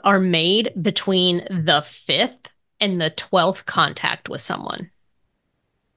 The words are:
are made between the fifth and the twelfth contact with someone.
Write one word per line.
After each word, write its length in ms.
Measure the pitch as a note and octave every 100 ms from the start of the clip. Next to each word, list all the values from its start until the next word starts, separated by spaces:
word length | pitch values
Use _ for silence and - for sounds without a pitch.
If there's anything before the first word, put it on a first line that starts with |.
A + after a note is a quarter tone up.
| G3+
are 140 | G3
made 520 | F#3+ E3 E3 G#3 A3+ F#3+
between 580 | G3 G3+ - F#3 F3+ F3 -
the 320 | F#3 D#3 D3
fifth 640 | D3 - - D3 B3 - - _ _ -
and 220 | G#3 F3+
the 80 | D#3+
twelfth 560 | - - F#3 E3+ F#3 -
contact 640 | - D3+ - - - -
with 100 | -
someone. 500 | - G1+ - - E3+ _ _ _ _ _ _ _ _ _ _